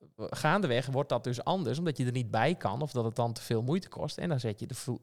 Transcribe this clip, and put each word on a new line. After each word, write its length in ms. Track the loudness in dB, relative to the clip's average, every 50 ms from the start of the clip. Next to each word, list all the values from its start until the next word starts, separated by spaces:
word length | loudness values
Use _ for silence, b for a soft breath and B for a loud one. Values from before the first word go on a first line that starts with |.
| -20 -20 _
eh, 100 | -8 -6 -6
gaandeweg 560 | -6 0 2 4 4 4 4 4 2 2 2
wordt 220 | 2 0 0 0 2
dat 160 | 0 0 0
dus 200 | -2 -4 -2 0
anders, 340 | 0 0 0 0 0 0 0
omdat 180 | 0 -2 0
je 100 | 0 0
er 60 | 0 2
niet 180 | 0 -2 0
bij 240 | 2 4 4 4 2
kan 280 | 2 0 -2 0 0 -4
of 100 | -2 -2
dat 120 | 0 0
het 120 | 0 0
dan 160 | 0 0 0 0
te 100 | -4 -2
veel 200 | 0 0 2 2
moeite 260 | 2 0 0 -2 -4
kost. 300 | -8 -6 -6 -4 -4 -4
En 100 | -2 0
dan 120 | 0 0
zet 200 | 0 -2 -4 -4
je 60 | -6
de 80 | -8 -8
vo-, 260 | -8 -4 -4 -4 -4